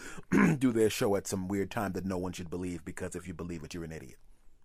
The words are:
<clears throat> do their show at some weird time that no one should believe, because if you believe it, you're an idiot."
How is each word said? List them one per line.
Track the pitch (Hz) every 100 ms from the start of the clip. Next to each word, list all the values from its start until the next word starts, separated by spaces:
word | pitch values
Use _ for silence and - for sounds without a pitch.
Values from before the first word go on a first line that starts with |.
| - - -
<clears throat> | 185 190 147
do | 127
their | 113 107
show | - 120 98
at | -
some | 98 92
weird | 101 95
time | 120 98
that | 92 92
no | 92
one | 90
should | 87 87
believe, | 90 92 85 -
because | 87 92 87
if | 90
you |
believe | 82 87 85
it, | 73
you're | 87
an | 82
idiot." | 80 65 - - - - -